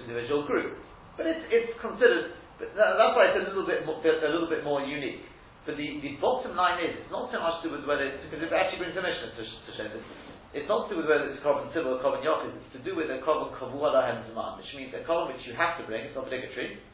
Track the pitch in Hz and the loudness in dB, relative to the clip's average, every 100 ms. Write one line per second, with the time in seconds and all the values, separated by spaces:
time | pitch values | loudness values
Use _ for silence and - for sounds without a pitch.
0 | 117 117 123 147 147 196 - - - - | -6 -4 0 0 2 0 0 -8 -14 -18
1 | - - 320 320 - 226 226 - 220 202 | -14 -4 -2 -2 4 4 4 -4 -6 6
2 | 247 170 - - - - - 196 214 - | 8 8 0 -8 -16 -12 -4 4 4 8
3 | 226 226 185 196 185 190 165 - 156 - | 6 8 8 6 0 -2 0 -2 -2 0
4 | 160 156 151 170 165 156 147 143 135 147 | 4 4 2 0 0 -2 0 0 0 -4
5 | 123 - - - - - 151 147 147 147 | -6 -6 -14 -20 -20 -14 -8 -6 -6 -6
6 | 139 - 214 254 214 180 180 175 160 - | -8 0 2 2 -2 2 2 2 -2 -4
7 | - 196 - - 165 165 160 139 131 135 | -8 -8 -4 -2 -2 -2 -4 -4 -2 0
8 | 139 135 156 151 156 160 - 160 175 175 | 0 -4 -10 -6 0 2 2 -2 -4 -4
9 | 180 - - 120 110 - - - 107 113 | -2 -4 -6 -10 -12 -12 -12 -10 -8 -8
10 | - - - - - 143 147 226 - 175 | -12 -16 -16 -18 -12 -6 0 0 0 0
11 | 151 147 139 - 147 - - 165 131 127 | 4 4 2 0 2 2 2 -2 0 2
12 | 139 135 156 151 120 - - 131 160 175 | 0 2 2 0 -2 -10 -14 -10 -4 -2
13 | 139 131 160 147 135 - 120 139 - 131 | -2 0 2 2 0 -6 -8 0 4 4
14 | 123 113 113 113 - - - 139 131 - | 4 0 -6 -6 -6 -8 -12 -12 -10 -6
15 | - 165 139 127 123 120 165 170 110 113 | 0 0 0 -6 -8 -2 0 -2 -6 -6
16 | - 135 - 131 - 123 123 - - | -6 -8 -6 -6 -6 -6 -8 -8 -18